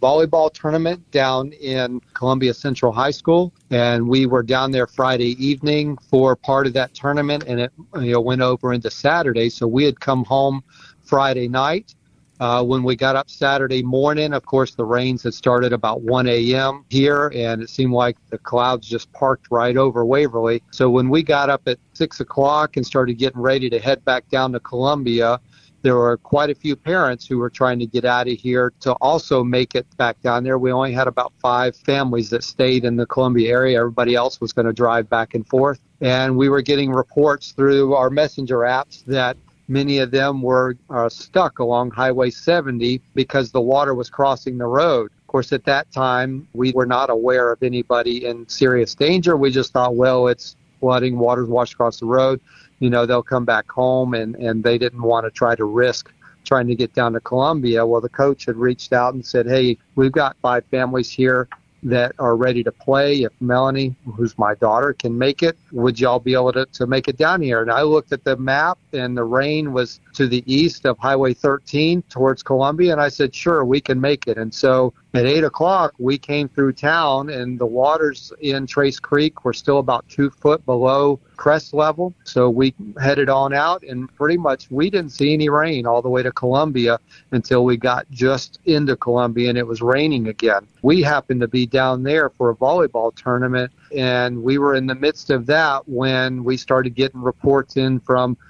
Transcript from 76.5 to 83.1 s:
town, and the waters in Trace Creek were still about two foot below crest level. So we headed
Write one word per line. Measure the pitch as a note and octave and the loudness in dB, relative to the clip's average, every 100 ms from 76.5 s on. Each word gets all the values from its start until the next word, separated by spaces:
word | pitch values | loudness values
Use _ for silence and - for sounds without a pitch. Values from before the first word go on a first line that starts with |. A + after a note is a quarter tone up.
| - C#3 | 0 0
town, | C3 C#3+ E3 D3+ C3+ C#3+ | 0 0 2 2 0 -4
and | C3+ B2 B2 | -8 -8 -4
the | A#2+ | -2
waters | A#2+ C#3 D#3 D3+ C3+ - - | 2 2 2 0 -4 -16 -8
in | D3 C#3 C3+ | -4 -4 -4
Trace | - C#3 C#3 | 0 0 -2
Creek | - D3 D3+ - | -2 0 0 -2
were | B2+ | -6
still | - - C#3 | -4 0 0
about | C3 A#2+ - | 0 -4 -4
two | - C#3+ | -2 -2
foot | - D3 D#3+ - | 0 0 0 0
below | B2 B2+ C3+ C#3+ C3+ _ - | 0 2 2 2 0 _ -4
crest | D3 D3+ - | 0 0 0
level. | D3 D3+ D#3 F3+ F3 | 0 0 0 -6 -8
So | - - B2 | -4 2 2
we | A#2 C3 - G#2 A2 | 4 0 -2 -16 -4
headed | C3+ | 0